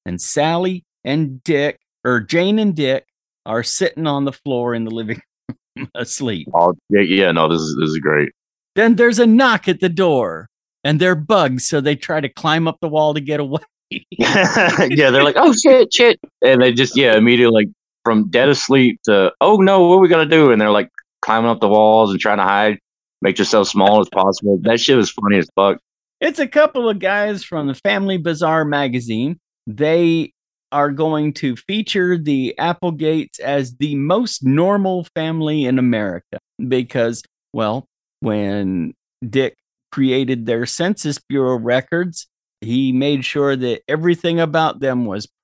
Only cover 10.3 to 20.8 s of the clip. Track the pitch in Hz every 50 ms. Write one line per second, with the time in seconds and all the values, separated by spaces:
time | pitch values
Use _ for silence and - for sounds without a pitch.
10.3 | 82 80 120 - _ _ _ _ _ _ - 151 151 147 185 185 180 151 151 -
11.3 | 220 190 156 131 127 123 - - 165 147 135 147 147 143 - - 160 156 143 135
12.3 | _ - - 156 156 165 165 160 156 - 175 156 151 156 151 151 147 151 139 143
13.3 | 151 147 147 131 143 156 - _ _ _ _ _ 147 - _ _ - - - -
14.3 | - 202 180 - - - 185 170 - - 190 127 139 147 139 131 123 139 143 147
15.3 | - - 370 311 233 - - 294 262 254 226 - - - 240 233 - - - -
16.3 | _ - 123 131 131 123 127 127 120 120 113 110 - 131 139 120 110 107 113 120
17.3 | 123 120 123 117 113 110 107 - - _ _ _ _ _ - 117 113 107 107 92
18.3 | 80 123 131 143 139 - - - 135 135 127 120 - - - 113 104 98 95 87
19.3 | - - 139 190 214 196 190 190 196 190 175 170 180 190 190 165 175 160 156 147
20.3 | 165 160 151 131 117 107 107 107 104 104